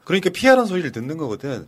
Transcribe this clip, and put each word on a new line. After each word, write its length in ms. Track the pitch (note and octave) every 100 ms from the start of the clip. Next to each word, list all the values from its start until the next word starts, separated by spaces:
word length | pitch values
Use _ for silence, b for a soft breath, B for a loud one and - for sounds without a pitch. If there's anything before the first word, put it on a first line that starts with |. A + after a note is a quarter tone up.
그러니까 280 | - F#3 F#3+
피하라는 360 | - C4 C4 A3
소리를 240 | F3+ D3
듣는 260 | A2+ B2+ D#3+
거거든. 500 | C3+ G2+ C#3 A#2